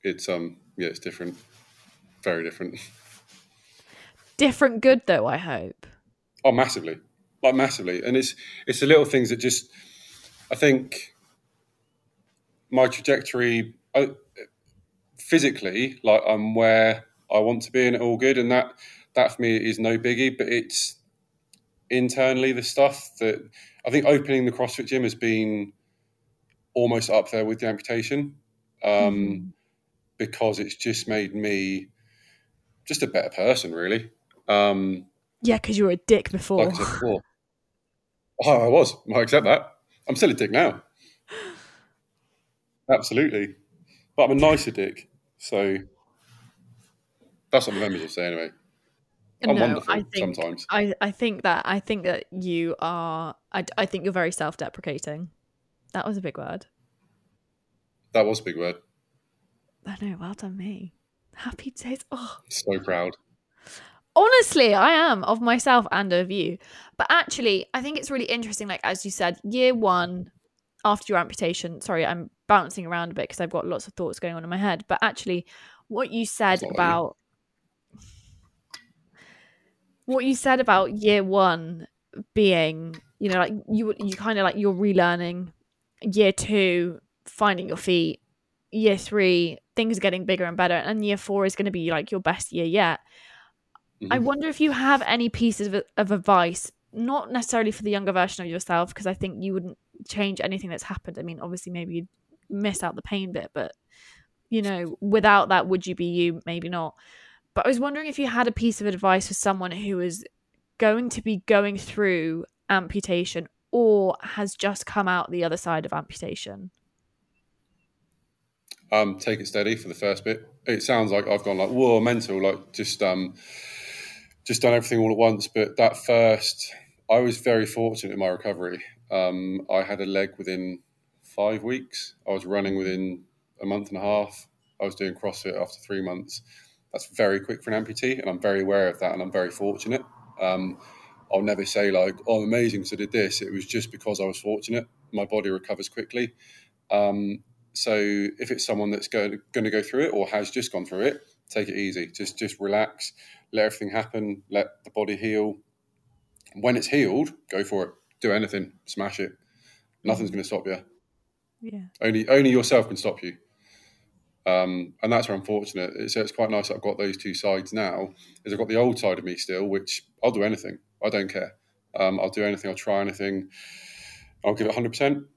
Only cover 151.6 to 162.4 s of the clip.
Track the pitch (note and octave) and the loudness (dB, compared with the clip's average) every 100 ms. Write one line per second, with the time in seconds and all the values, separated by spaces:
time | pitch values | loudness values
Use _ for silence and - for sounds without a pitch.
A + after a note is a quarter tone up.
151.6 | G2+ F#2+ G2 F2+ E2+ - G2+ - G#2+ - | -4 -4 -4 -4 -10 -8 -10 -6 -8 -4
152.6 | G2 G#2 G#2+ - - _ - - _ A2 | -2 0 0 -4 -12 _ -20 -20 _ 0
153.6 | G#2+ - G2+ G#2+ A2 A2+ G#2+ G2 _ G2+ | 0 -2 -6 -6 -6 -6 -6 -8 _ -2
154.6 | - _ - G#2+ G#2 G2 A2 G#2+ G#2+ G2+ | -2 _ -10 -4 -4 -4 -2 0 -2 -6
155.6 | _ _ _ _ _ _ _ _ _ G2 | _ _ _ _ _ _ _ _ _ -2
156.6 | B2 B2 - C#3+ A2 - - - _ F#2 | 0 0 2 2 2 2 -2 -6 _ -6
157.6 | G2+ G2+ F2 - _ _ A2+ G#2 G2+ G2+ | -4 -4 -4 -10 _ _ 0 0 0 -6
158.6 | F2 _ - - G2+ - F#2+ - _ _ | -8 _ -14 -8 -6 -6 -8 -10 _ _
159.6 | _ _ _ _ G#2 A2+ G#2 G2 F#2 G#2 | _ _ _ _ -2 -2 -2 -6 -6 -6
160.6 | G2 F#2 - _ _ _ _ _ _ _ | -4 -8 -10 _ _ _ _ _ _ _
161.6 | A3+ G#3 F#3 _ A2+ A2 A2 C#3 | -16 -14 -16 _ 0 0 4 6